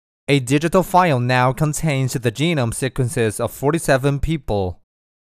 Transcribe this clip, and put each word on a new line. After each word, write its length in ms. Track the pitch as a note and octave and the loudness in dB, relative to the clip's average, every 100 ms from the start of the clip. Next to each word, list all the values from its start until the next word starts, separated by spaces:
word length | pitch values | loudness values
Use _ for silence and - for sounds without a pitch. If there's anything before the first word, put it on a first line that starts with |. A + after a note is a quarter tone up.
| _ _ - | _ _ 0
A 140 | C#3+ | 0
digital 420 | B2 C#3+ D#3+ F#3+ | 2 0 2 0
file 380 | E3 F3+ F3+ C3 | 2 2 4 2
now 320 | B2 B2+ B2+ | 2 2 2
contains 640 | C3 D3+ D3 D#3+ C3+ C3 | 0 -2 -2 -2 0 -2
the 180 | D3 A#2+ | -2 -4
genome 420 | A2+ D#3 D#3+ A#2 | -2 -2 0 -2
sequences 640 | - C3 - B2 - A2+ - | -2 -4 -2 -4 0 -2 -2
of 140 | A#2 | -6
forty-seven 680 | - C3+ E3 - C3+ C#3 C#3 | -2 -2 -2 2 2 2 -2
people. 600 | C#3+ D#3+ - G#2 F#2 F2+ _ _ _ _ _ | -2 -4 -2 -2 -2 -6 _ _ _ _ _